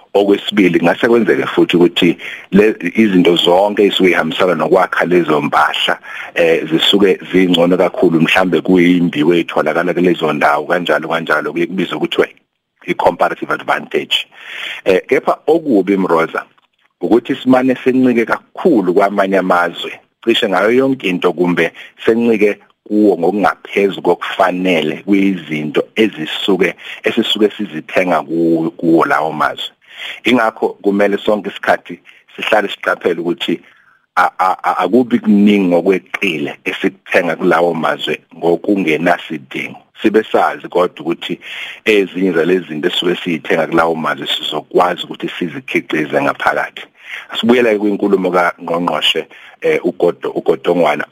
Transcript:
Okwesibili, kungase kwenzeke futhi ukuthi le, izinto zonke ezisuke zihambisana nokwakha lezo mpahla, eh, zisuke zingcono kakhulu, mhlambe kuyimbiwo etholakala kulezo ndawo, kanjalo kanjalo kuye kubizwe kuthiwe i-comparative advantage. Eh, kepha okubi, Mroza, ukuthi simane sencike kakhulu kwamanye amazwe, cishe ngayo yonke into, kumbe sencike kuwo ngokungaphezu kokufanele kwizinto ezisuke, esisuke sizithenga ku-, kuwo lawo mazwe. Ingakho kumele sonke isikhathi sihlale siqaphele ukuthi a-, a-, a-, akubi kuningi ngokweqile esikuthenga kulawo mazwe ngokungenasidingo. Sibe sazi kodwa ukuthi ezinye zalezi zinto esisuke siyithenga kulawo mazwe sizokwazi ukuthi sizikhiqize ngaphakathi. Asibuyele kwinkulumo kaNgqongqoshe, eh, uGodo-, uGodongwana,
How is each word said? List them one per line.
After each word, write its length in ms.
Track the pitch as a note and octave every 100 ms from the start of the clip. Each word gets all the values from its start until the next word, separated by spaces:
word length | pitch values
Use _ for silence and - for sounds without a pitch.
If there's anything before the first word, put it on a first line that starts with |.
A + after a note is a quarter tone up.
| _
Okwesibili, 640 | G2 G2+ G2+ - G#2 F2+ E2
kungase 300 | E2 - B2
kwenzeke 380 | A#2 A2 C2+ C2+
futhi 300 | - E2+ F2
ukuthi 420 | E2+ - F2 D#2 - - -
le, 240 | G2 G#2+ A2+ -
izinto 420 | A2+ A2 F#2 E2+ E2+
zonke 480 | - F2+ G#2 G#2
ezisuke 240 | G2+ - F#2+
zihambisana 460 | E2+ D#2+ - F#2
nokwakha 500 | E2 D#2+ F#2+ F2 -
lezo 360 | F2 F2 D#2+ D2+
mpahla, 580 | D2 - - - - - - - -
eh, 320 | - E2 D#2+ -
zisuke 480 | G#2+ - G2+ G2 F2 -
zingcono 440 | F#2 F#2 E2+ F2 F2+
kakhulu, 440 | F2 - F2+ D#2+
mhlambe 400 | D#2+ F#2 F#2 E2
kuyimbiwo 720 | - F#2 F2 F2+ F2 D3 D#2+
etholakala 600 | E2+ D#2+ - D#2 D#2 F3
kulezo 380 | F3 F3 E3 D#3+
ndawo, 340 | D3 D#3 D3 D3+
kanjalo 420 | F3 E3 D3+ D#3+
kanjalo 440 | E3 E3 - D2+
kuye 140 | D2 E3+
kubizwe 320 | F#3+ E2 D#2
kuthiwe 360 | E2+ - E2 - _ _ _ _ -
i-comparative 640 | F3 - - F2 - -
advantage. 760 | - - C#3 D2+ D#2 - - - - - - - -
Eh, 180 | - F#2 -
kepha 320 | C#3 - - -
okubi, 500 | E3 D#3+ G#2 F#2 G2
Mroza, 480 | F2 E2 D#2+ - - _ _ _ _ _
ukuthi 360 | F2 A#2 - C3
simane 400 | C3 B2+ C3 B2+
sencike 400 | C3+ B2+ B2+ A#2
kakhulu 680 | A2 - - - F#3+ B2 F2+
kwamanye 440 | F2 G2+ G2+ F#2+ F#2+
amazwe, 640 | F#2 F2+ F2 E2+ - - _ _
cishe 240 | A2+ A2+ G#2+
ngayo 220 | F#2 G#2
yonke 380 | B2 C3+ C3 G2
into, 240 | F2+ F2+
kumbe 400 | D#2+ F2 E2+ E2 - - -
sencike 540 | - A2+ A#2 G#2+ G#2 G2+ _ _
kuwo 340 | - G#2 G#2 E2+
ngokungaphezu 840 | E2+ G2+ E2 C#2+ - - G2 F2
kokufanele 920 | F2 F2 - - F#2 F2+ F#2 E2 D2+ D2+
kwizinto 880 | F#2+ G2+ G2 F2+ D2+ D2+ D2+ D2 -
ezisuke, 800 | - A2 D#2 D#2+ - - F#2 F2+ - - -
esisuke 460 | - A#2 G#2+ G#2 G#2 -
sizithenga 640 | G2+ D#2 - - F2+ F2
ku-, 500 | D3 E3 E3 E3 E3 -
kuwo 280 | E3+ E3
lawo 280 | D3 C#3+ D#3
mazwe. 420 | D#3 C#3 C3 - _ _ - - -
Ingakho 440 | G#2+ B2 A2+ - G#2+
kumele 500 | - G2+ G2+ G2+ G2+
sonke 320 | - G#2 F#2+
isikhathi 500 | - - F2 - F2 - - _ -
sihlale 320 | F#2 G#2+ G2+
siqaphele 520 | - - F2+ G2+ E2+
ukuthi 400 | E2+ E2+ - E2+ - _ _ _ _ -
a-, 140 | F2+ -
a-, 200 | F#2 -
a-, 160 | - -
akubi 400 | F2+ A#2 A#2+ A#2
kuningi 500 | A2 G2+ G#2 G2+ F2+
ngokweqile 920 | F2 F2+ F#2 - - G2 D#2 C#2 -
esikuthenga 720 | F#2 F2+ G2 - - G#2 F2 D#2+
kulawo 380 | - E2+ F2
mazwe 460 | D#2+ D2+ D3 - - _ -
ngokungenasidingo. 1500 | - E2+ - G2 D#2+ D2+ F2 F2 - D#2 C2 - - - _ -
Sibe 200 | A2 G#2 G#2+
sazi 360 | A2 F2+ D2+ -
kodwa 320 | F2 F2+ -
ukuthi 400 | D3 - - F2 - - - -
ezinye 480 | - G#2 F#2 F#2 F#2
zalezi 340 | E2 D#2+ F#2 D#2+
zinto 200 | D#2 D#2+
esisuke 280 | - F2+ F2
siyithenga 500 | F2+ D#2 - F2 D2+
kulawo 280 | E2 E2
mazwe 320 | D#2+ D2 C#2+ -
sizokwazi 760 | - - D3+ - F3 F3 F3
ukuthi 240 | - D#3 E2+ -
sizikhiqize 840 | F2 C#2+ - - - - - C#3+
ngaphakathi. 600 | C#3 - C#3+ C#3+ - - - _ - - -
Asibuyele 480 | - A2+ B2 A#2 G#2
kwinkulumo 520 | G#2 G2 G2+ F#2+ F#2
kaNgqongqoshe, 960 | F2+ F2 - E2+ E2+ F2 D2+ - D#2+ D#2 - - -
eh, 200 | - D#3
uGodo-, 480 | F3 - E2+ - -
uGodongwana, 680 | - - D#2+ - - - D3 -